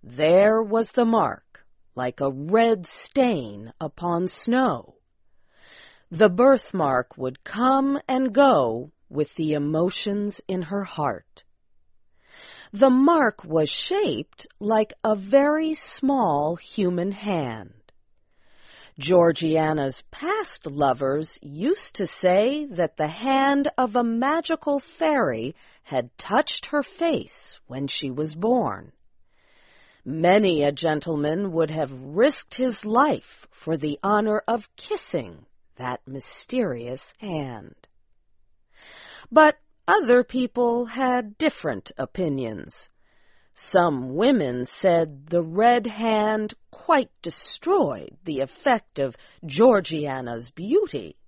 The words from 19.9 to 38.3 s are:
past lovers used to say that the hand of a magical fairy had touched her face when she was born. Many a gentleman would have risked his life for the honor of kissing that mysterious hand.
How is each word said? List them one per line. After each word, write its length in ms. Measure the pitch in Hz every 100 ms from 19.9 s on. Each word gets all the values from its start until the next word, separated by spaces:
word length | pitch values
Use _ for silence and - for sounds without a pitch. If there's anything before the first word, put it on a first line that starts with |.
| - -
past 560 | - 320 427 370 - 160
lovers 720 | 143 139 127 135 143 156 -
used 520 | 147 147 233 392 -
to 140 | - 180
say 580 | - 185 185 226 294 294
that 300 | 175 165 -
the 100 | 151
hand 640 | 165 247 269 277 285 285 -
of 160 | 254
a 80 | 226
magical 800 | 233 226 262 320 320 320 - 285
fairy 720 | - - 320 294 180 113 120 - - _
had 340 | - 135 123 -
touched 480 | - 214 302 - -
her 160 | 294
face 800 | - - 339 285 - - - - _
when 180 | 127 139
she 240 | - 139
was 240 | 131 156
born. 560 | 156 214 254 151 95 - _ _ _ _ _ _ _ _ _ _ _
Many 600 | - 156 170 196 202 160
a 80 | 143
gentleman 800 | 147 165 151 170 151 147 165 202
would 180 | 165 156
have 320 | 156 135 131
risked 540 | 135 160 269 - - -
his 280 | 254 208
life 600 | 214 226 294 160 - - -
for 240 | _ - 160
the 240 | 151 143
honor 400 | 196 208 214 214 -
of 260 | 233 -
kissing 720 | - - 415 - 160 104 78 _ _ _ -
that 300 | 123 127 -
mysterious 1080 | 135 - - - 254 202 120 120 131 - -
hand. 680 | 208 160 135 113 - - _ _ _ _ _